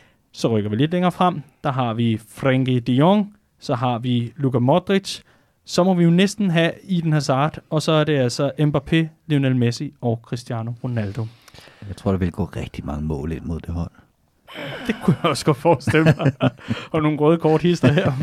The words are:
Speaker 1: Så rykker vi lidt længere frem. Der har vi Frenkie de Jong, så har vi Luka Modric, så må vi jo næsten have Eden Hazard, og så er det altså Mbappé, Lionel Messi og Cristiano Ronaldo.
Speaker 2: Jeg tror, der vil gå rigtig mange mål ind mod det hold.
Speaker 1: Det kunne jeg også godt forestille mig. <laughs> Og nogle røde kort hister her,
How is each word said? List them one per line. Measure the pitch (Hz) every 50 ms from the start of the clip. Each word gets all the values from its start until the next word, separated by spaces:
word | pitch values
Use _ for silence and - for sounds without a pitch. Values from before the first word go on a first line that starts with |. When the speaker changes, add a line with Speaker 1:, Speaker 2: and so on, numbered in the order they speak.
| _ _ _ _ _ _
Speaker 1:
Så | - - - 135
rykker | 113 107 101 107
vi | 104
lidt | 110 143 156
længere | 180 180 180 180
frem. | - - 185 180 170 156 - - _ _ -
Der | 151
har | 127 131 127 117 110
vi | 117 117 117 110 107 - -
Frenkie | - - - 135 131 131 131 127 127 123
de | 117 127 123
Jong, | 127 147 180 202 214 196 208 - _ _ _ _ _
så | - - 139
har | 113 131 123 123 113
vi | 123 127 123 120 117 117 - -
Luka | 139 131 123 123
Modric, | 123 131 151 180 180 - 196 196 196 - - - - _ _ _ _ _ _ _ _
så | - - - 180
må | 190 185
vi | 175 170
jo | 170
næsten | 170 180 196 202 - - 208 185
have | 160 170 165 170 - - -
Eden | 196 185 170 165 160 151
Hazard, | 151 139 143 135 131 143 156 - - - _
og | 165 156
så | - -
er | 160 156 151
det | 156 151 139
altså | 127 120 - - 143 135 - -
Mbappé, | 151 147 147 143 143 - 170 165 160 156 - _ _ -
Lionel | 151 143 139 131 131
Messi | 127 120 120 117 - 147 139 - _
og | - 120 113 113 -
Cristiano | - 131 120 - - 127 113 113 117 120 117 -
Ronaldo. | 131 120 113 104 98 101 120 110 113 - - _ - - - - - - - 107 98
Speaker 2:
Jeg | 98
tror, | - - 101
der | 95 90
vil | 92 87
gå | - - -
rigtig | - - - - - - - 76
mange | - 73 73 76
mål | 78 78 69 71 82
ind | 80 78 -
mod | 82 82 73
det | - -
hold. | 85 87 82 90 - - _ _ _ _ _ _ _ _ _ - - - - 277 - - 262 247
Speaker 1:
Det | 220 - -
kunne | - 143 - -
jeg | 165
også | 139 - -
godt | 165 147 -
forestille | - 131 - 123 - - - 156 160 160 147 -
mig. | - 131 - - 131 127 - -
<laughs> | - - - - - -
Og | - 160
nogle | 151 151 156 139
røde | 147 151 170 165
kort | - 156 156 151
hister | 151 175 175 160 - -
her, | 147 170 - - 131 131